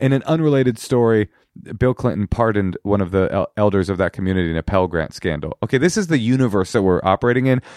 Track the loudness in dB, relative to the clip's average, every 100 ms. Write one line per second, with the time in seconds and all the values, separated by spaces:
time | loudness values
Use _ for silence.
0 | 0 0 0 0 2 2 2 -2 -2 0
1 | 2 2 0 _ _ -20 -14 -2 0 0
2 | -2 -2 -4 0 0 2 -2 -4 -2 0
3 | 0 0 0 -2 -4 0 2 2 0 0
4 | -2 -2 -2 0 0 -2 0 0 0 -2
5 | -6 -6 -4 -4 -6 -8 -2 0 0 0
6 | 0 0 2 2 2 0 0 0 2 2
7 | 0 0 2 0 2 0 -2